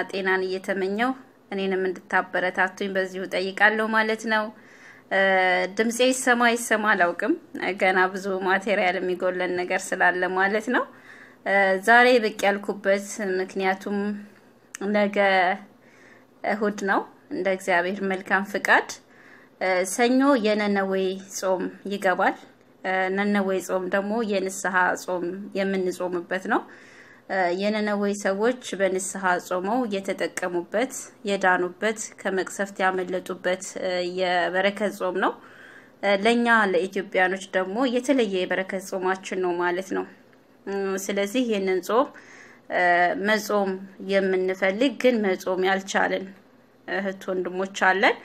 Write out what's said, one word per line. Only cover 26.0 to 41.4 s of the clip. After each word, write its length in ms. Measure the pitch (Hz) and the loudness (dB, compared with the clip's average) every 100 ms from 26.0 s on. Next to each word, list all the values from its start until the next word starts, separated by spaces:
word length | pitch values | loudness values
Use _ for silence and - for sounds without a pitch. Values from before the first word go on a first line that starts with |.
| 180 180 170 190 196 | -4 -6 -6 -6 -2
ነው። 160 | 247 - - - - - - - | -2 -4 -18 -20 -20 -20 -20 -6
እ፣ 120 | - 175 185 | -2 0 0
የነነዌ 460 | 208 214 214 202 202 202 | -2 0 -2 0 -2 -2
ሰዎች 440 | 196 196 226 247 - | -2 0 0 -2 -8
በንስሐ 500 | 196 190 190 190 196 190 180 | -2 0 0 -4 -2 0 0
ጾመው 360 | - 180 190 247 233 | -2 -4 -2 -2 -2
የተጠቀሙበት፣ 1040 | 196 196 180 165 - 180 175 175 202 262 - - - 202 | -4 -4 -4 -4 -4 -4 -4 -4 -2 -2 -6 -16 -10 -4
የዳኑበት፣ 720 | 196 190 180 180 - 214 214 - - | 0 2 2 0 -2 -4 -4 -10 -8
ከመቅሰፍት 600 | 202 190 - - 196 202 | -4 -2 -4 -6 -6 0
ያመለጡበት፣ 840 | 185 185 180 185 180 185 180 185 - 185 | 0 0 -4 -6 -6 -6 -2 -4 -6 -6
እ፣ 120 | 185 180 180 180 | -4 -2 -4 -2
የበረከት 800 | 180 180 170 185 196 208 202 202 | 0 2 2 2 0 0 -4 -2
ጾም 220 | 185 190 | -4 0
ነው። 140 | 247 - - - - - - - | -2 -2 -14 -20 -20 -20 -20 -4
እ፣ 160 | 196 196 | 0 2
ለኛ 280 | 220 240 233 226 196 | 4 2 4 4 4
ለኢትዮጵያኖች 760 | 170 190 202 - 185 185 190 - | 2 0 -4 -2 2 2 0 -2
ደግሞ 240 | 190 185 214 269 | -2 -2 0 0
የተለየ 460 | 247 247 269 214 185 | 0 2 2 2 0
የበረከት 480 | 180 185 190 190 190 | 0 -2 -2 -6 -6
ጾማችን 560 | 196 185 185 - 190 | -4 -2 -2 -4 -2
ነው 120 | 185 175 | -2 0
ማለት 340 | 175 175 190 | -2 -2 -4
ነው። 140 | 190 185 - - - _ _ 196 | -6 -6 -14 -20 -20 _ _ -6
እ፣ 80 | 196 196 190 | -4 -2 -2
ስለዚህ 440 | 196 202 202 247 | -2 -2 0 0